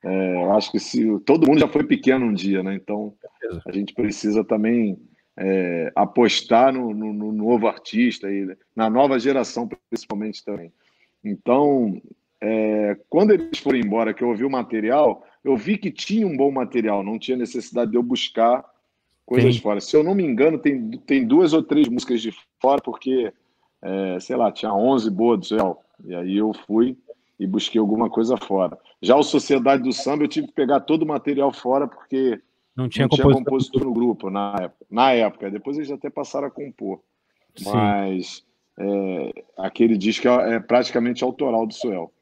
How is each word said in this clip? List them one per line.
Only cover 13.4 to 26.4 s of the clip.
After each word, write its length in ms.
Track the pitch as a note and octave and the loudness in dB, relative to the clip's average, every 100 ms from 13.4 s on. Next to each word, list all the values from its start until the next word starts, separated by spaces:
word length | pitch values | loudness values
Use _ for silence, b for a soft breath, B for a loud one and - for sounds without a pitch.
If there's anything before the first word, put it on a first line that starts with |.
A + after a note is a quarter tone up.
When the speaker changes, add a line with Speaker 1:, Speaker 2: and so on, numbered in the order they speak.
| E3 - | 2 -6
Speaker 1:
foram 220 | C#3 C3 | 0 0
embora, 340 | G#2+ A2 A2 | 0 0 0
que 100 | G#2 | 0
eu 60 | A#2+ | -2
ouvi 140 | G#2+ | 0
o 60 | C3+ | -2
material, 760 | C3+ A#2+ A2 G#2+ C#3 C#3+ G2+ b b | -2 -4 -4 0 4 2 0 b b
eu 120 | C3+ C3 | -2 -2
vi 220 | A#2 G#3+ | 0 -4
que 140 | F3+ | -4
tinha 360 | - - G#3+ G3+ | -8 -4 -2 0
um 80 | C#3 | 2
bom 160 | C#3 | 0
material, 520 | C3+ A#2+ A#2+ A2 G2+ | 0 -2 -2 0 -2
não 140 | G2 A2+ | -2 -8
tinha 200 | - B2+ | -4 -4
necessidade 540 | A#2 B2+ - A#2+ A#2 | -4 -6 -6 -4 0
de 60 | A#2 | 0
eu 60 | |
buscar 600 | A#2+ A#2+ - - A#2 B2+ - _ _ _ _ _ - | 0 -4 -4 0 2 2 -4 _ _ _ _ _ 0
coisas 300 | B2 B2 A#2+ | 4 4 2
Speaker 2:
Sim. 60 | |
Speaker 1:
fora. 180 | G#2+ G#2 | -2 -4
Se 160 | - D3+ | 2 2
eu 80 | |
não 100 | D#3+ | 4
me 100 | G3+ | 0
engano, 360 | E3 A2+ D3+ D3+ | 0 2 2 2
tem, 320 | D3+ C#3 A2 A#2 | 0 -2 -6 -10
tem 260 | - C#3 A#2 | 0 0 4
duas 280 | C#3+ F3+ | 4 6
ou 100 | D#3+ | 2
três 240 | - D3+ C#3 | 2 2 2
músicas 340 | A#2+ - F3+ | 0 -2 -2
de 120 | A2+ - _ _ | -2 -10 _ _
fora, 200 | B2+ C#3 | 2 2
porque, 520 | - A2+ C3+ C3 A2 - _ _ _ _ | -2 -8 -4 -2 -2 -8 _ _ _ _
é, 380 | - G2 F#2+ F2+ | -8 -4 -4 -6
sei 160 | - B2+ | -6 0
lá, 160 | A2 | 0
tinha 220 | - A2 | -2 -4
onze 360 | G2+ A#2+ C3+ A2 | 0 2 2 0
boas 300 | F#2+ A#2 A2 | 0 2 2
do 60 | F2 | 0
Zé. 100 | G#2+ G2 E2+ _ _ - | -2 -2 -4 _ _ -12
E 80 | |
aí 240 | F2+ F2+ | -8 -4
eu 160 | G2 | -2